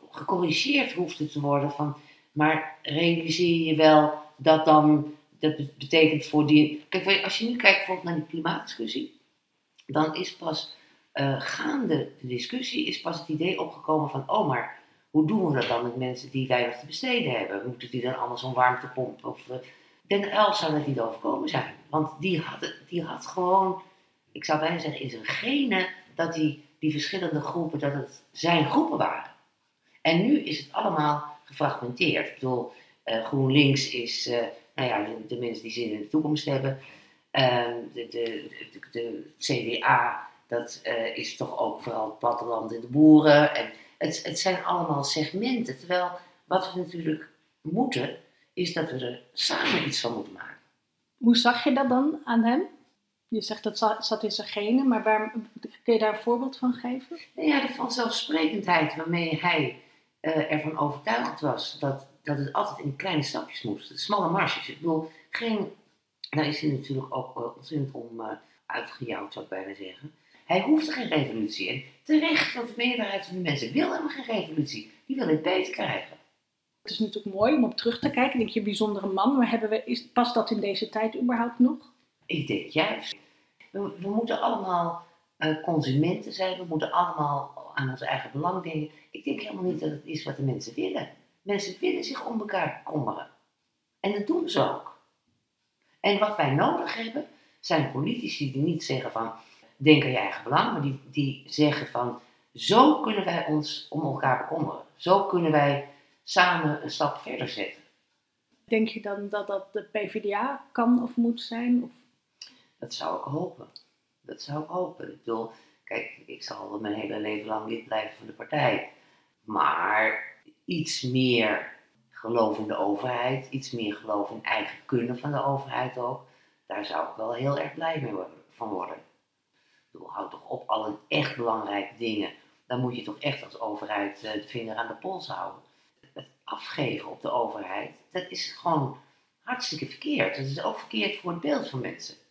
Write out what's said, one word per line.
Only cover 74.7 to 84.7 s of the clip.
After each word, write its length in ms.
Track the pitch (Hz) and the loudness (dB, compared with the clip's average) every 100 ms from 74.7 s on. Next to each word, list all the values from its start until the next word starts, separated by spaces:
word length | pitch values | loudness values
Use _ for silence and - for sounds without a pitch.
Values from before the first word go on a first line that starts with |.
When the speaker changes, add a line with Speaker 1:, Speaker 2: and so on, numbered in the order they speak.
| 107 - - - | -6 -14 -16 -8
Speaker 1:
Die 100 | 262 | -2
wil 120 | 160 | 2
het 140 | 156 | 2
beter 320 | - - - | 2 0 0
krijgen. 440 | - 104 101 - - _ _ _ _ _ _ | -4 -4 -4 -8 -18 _ _ _ _ _ _
Speaker 2:
Het 100 | - | -10
is 80 | - | -4
natuurlijk 360 | 214 208 202 190 | -4 -4 -8 2
mooi 200 | 233 302 | 4 4
om 80 | |
op 140 | 240 - | 2 2
terug 220 | 233 - | -2 0
te 100 | 285 | 0
kijken. 300 | 254 269 254 | 2 2 2
Denk 100 | 220 | 0
je, 120 | 226 | 0
bijzondere 460 | 202 196 214 202 196 | -2 0 0 0 -2
man, 300 | 190 226 277 | 2 4 6
maar 120 | 233 | 4
hebben 200 | 233 214 | 2 0
we, 140 | 220 - | -2 -2
is, 220 | 240 - | -6 -2
past 260 | - 240 | 0 2
dat 180 | 233 226 | 2 0
in 80 | 208 | 0
deze 300 | 196 190 214 | -2 -2 -4
tijd 280 | 220 220 - | -2 -2 0
überhaupt 420 | 247 233 240 - | 0 2 0 4
nog? 180 | 254 - - _ _ _ - | 4 4 -8 _ _ _ -6
Speaker 1:
Ik 220 | 170 - | -4 -2
denk 220 | 95 - | -4 -2
juist. 460 | 151 202 - - - _ _ _ _ - | 0 0 -2 -8 -14 _ _ _ _ -12
We, 240 | 196 202 - | -6 -6 -6
we 100 | 190 | -2
moeten 320 | 220 233 - | 0 0 0
allemaal, 640 | 233 214 185 | 0 0 0